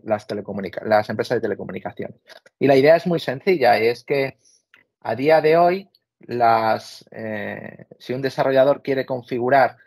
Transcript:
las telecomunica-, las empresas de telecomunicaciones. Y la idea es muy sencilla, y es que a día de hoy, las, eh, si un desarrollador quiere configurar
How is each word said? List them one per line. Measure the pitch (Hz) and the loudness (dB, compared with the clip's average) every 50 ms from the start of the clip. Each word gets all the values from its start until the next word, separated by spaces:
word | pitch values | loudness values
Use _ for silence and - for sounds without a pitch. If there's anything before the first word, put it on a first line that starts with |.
| - | -6
las | 110 110 104 - | -4 -4 -4 -4
telecomunica-, | - 110 104 101 - 104 104 101 95 - - - | -6 -10 -10 -10 -10 -10 -10 -10 -10 -6 -4 0
las | 110 107 107 107 - | 2 2 2 2 0
empresas | 113 - 120 - 127 | -4 -4 -2 -2 -2
de | 113 107 | -2 -2
telecomunicaciones. | 104 95 98 98 - 95 - - 101 - - - - - _ _ - - - _ _ _ - | -2 -4 -6 -6 -10 -12 -12 -12 -12 -12 -12 -12 -14 -14 _ _ -20 -20 -20 _ _ _ 0
Y | 131 | 2
la | 135 139 | 4 4
idea | 135 135 147 165 | 6 6 6 4
es | 170 - | 4 2
muy | 180 170 160 | -2 -4 -4
sencilla, | - - 127 135 - 202 190 160 127 113 110 107 | -4 -6 -8 -4 -2 -2 0 2 2 2 2 2
y | 110 | 2
es | 117 120 - - | 0 -2 -4 -6
que | - 147 139 135 131 - _ _ _ _ _ _ _ _ _ _ _ _ _ | -4 -4 -4 -4 -4 -8 _ _ _ _ _ _ _ _ _ _ _ _ _
a | - 117 113 | -10 -8 -6
día | 117 135 151 156 156 | -2 2 2 4 4
de | 151 156 160 | 4 4 4
hoy, | 165 175 175 180 196 196 _ _ _ _ _ _ _ - | 4 4 2 2 -2 -6 _ _ _ _ _ _ _ -14
las, | - 120 120 120 113 113 113 110 110 110 104 - - - - - _ | -10 -4 0 2 2 2 2 2 0 -2 -4 -6 -10 -20 -20 -20 _
eh, | - 107 110 110 107 104 104 104 104 - - - - - - - - - | -16 -12 -10 -8 -8 -8 -8 -10 -10 -12 -14 -16 -18 -20 -20 -20 -20 -16
si | - - 123 | -10 -8 -6
un | 131 135 | -6 -6
desarrollador | 131 - - 135 135 135 131 131 143 139 131 - | -4 -4 -2 0 2 4 4 4 4 2 0 -2
quiere | - 139 135 127 | -2 -2 -2 -2
configurar | - 135 123 120 - 127 123 117 123 135 139 127 113 - _ _ | -4 -8 -10 -8 -8 -6 -4 0 2 4 4 4 2 0 _ _